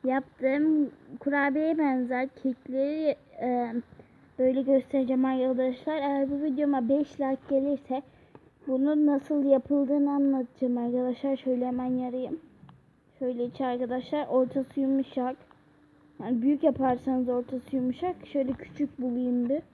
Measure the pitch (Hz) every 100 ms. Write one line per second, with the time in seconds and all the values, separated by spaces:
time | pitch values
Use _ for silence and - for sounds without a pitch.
0 | 254 262 269 - 262 277 311 311 285 -
1 | - - - 285 285 277 311 320 294 254
2 | 247 254 269 - 269 247 - 262 277 311
3 | 311 269 - - 247 247 240 233 - -
4 | - - - - 254 262 269 269 262 277
5 | 254 254 262 262 254 254 262 254 - 311
6 | 285 277 277 285 302 262 294 277 226 277
7 | 285 - 269 269 - 269 277 277 - 262
8 | - - - - - _ - 262 277 302
9 | 294 277 277 294 277 269 254 285 269 294
10 | 285 285 277 269 247 - 254 240 240 247
11 | 254 240 277 269 262 247 247 247 254 254
12 | 254 254 254 320 - - - - _ _
13 | _ _ 254 240 240 - 262 247 247 254
14 | 254 294 294 254 254 269 262 - 269 269
15 | 269 - 247 262 - - _ _ _ _
16 | _ - 214 240 247 285 320 262 262 247
17 | 269 254 254 247 247 254 247 269 254 247
18 | 359 349 - 294 262 240 - - 294 -
19 | 247 240 247 247 240 285 -